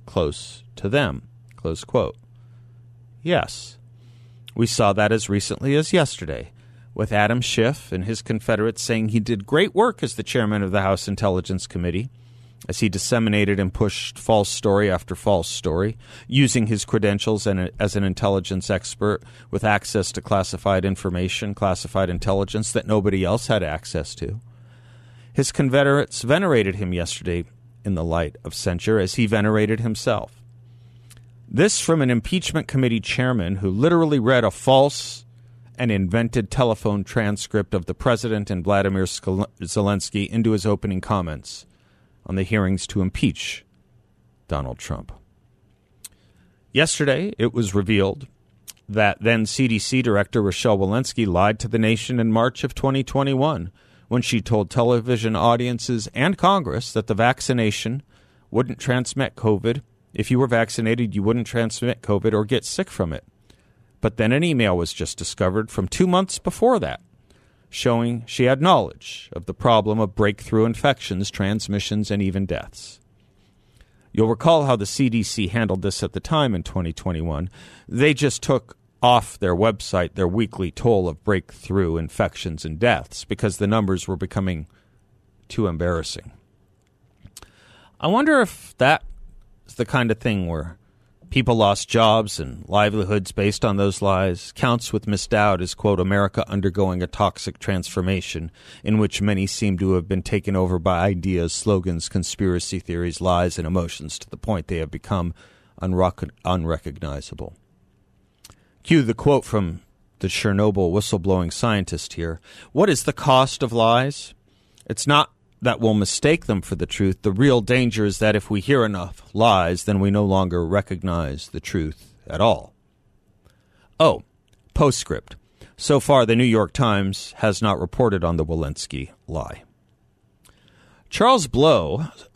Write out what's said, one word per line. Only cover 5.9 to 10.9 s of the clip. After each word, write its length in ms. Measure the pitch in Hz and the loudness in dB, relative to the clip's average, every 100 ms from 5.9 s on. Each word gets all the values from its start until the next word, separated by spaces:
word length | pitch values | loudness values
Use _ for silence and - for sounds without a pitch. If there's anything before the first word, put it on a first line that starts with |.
yesterday, 600 | 180 143 - 90 64 - - - - - | 2 2 -2 -10 -10 -10 -20 -20 -20 -16
with 200 | - 107 | -6 0
Adam 260 | 104 107 120 | 2 2 2
Schiff 540 | 117 - 113 151 - | 0 0 0 0 -6
and 100 | 92 | -6
his 180 | 98 113 | -6 -8
Confederates 600 | - 110 - 107 110 110 | -6 -6 -2 0 0 -4
saying 280 | - 113 110 | -2 -2 0
he 120 | 113 | 0
did 260 | 107 110 98 | 0 -4 0
great 260 | 147 202 | 2 2
work 300 | 170 233 - | 4 2 2
as 120 | 123 - | -6 -6
the 80 | |
chairman 380 | - 127 107 104 | -4 0 0 0
of 100 | 98 | 0
the 100 | 98 | 0
House 260 | 95 | 2